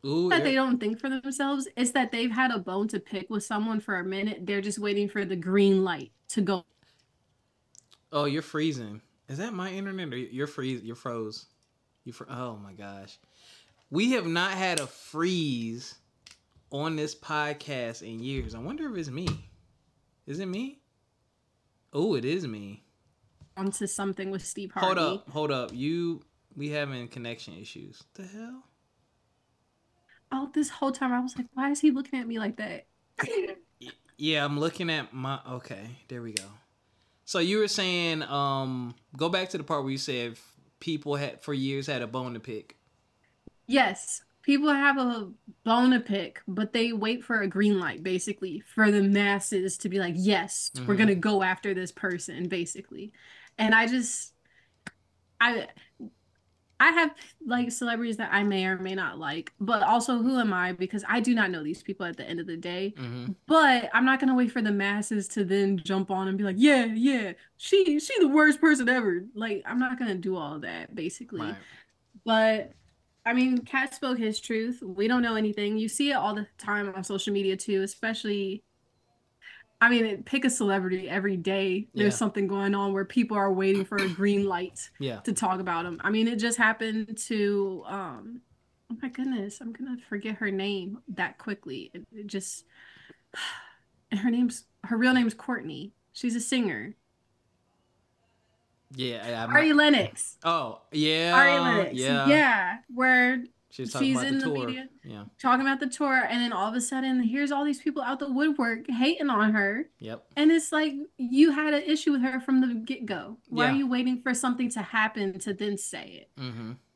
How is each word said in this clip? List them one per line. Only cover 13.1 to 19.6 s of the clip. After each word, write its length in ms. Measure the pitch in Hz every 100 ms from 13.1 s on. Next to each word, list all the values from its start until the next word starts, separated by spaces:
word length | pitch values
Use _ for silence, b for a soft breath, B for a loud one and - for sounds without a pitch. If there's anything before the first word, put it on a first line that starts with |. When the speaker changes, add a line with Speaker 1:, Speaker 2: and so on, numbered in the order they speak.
| - b b b b b b b
Speaker 1:
We 220 | 151 226
have 140 | 254 165
not 260 | 170 185
had 260 | 190 190 170
a 80 | 131
freeze 1080 | - - 156 170 180 151 123 113 113 117 - _ _ - - _ _ _
on 260 | 139 156 156
this 180 | 151
podcast 880 | - - 151 147 147 - 139 120 113
in 200 | 104 113
years. 320 | 123 135 117
I 40 | 113
wonder 320 | 135 294 302
if 60 | 208
it's 100 | 151
me. 180 | 135 175 - - _